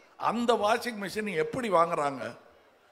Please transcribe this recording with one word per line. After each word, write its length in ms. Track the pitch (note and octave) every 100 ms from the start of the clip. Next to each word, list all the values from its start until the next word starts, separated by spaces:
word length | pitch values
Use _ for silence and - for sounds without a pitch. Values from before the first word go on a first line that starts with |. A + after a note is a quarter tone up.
| - -
அந்த 380 | C#3 A3 A#3+
washing 440 | A3 G3+ A#3 A#3+ G#3+
machine 340 | F#3+ G#3 G#3+
எப்படி 360 | D#3+ D#3 C4 A#3
வாங்குறாங்க? 680 | E3+ E3+ E3 C#3+ C3+ A2 A#2 - _ _ _ _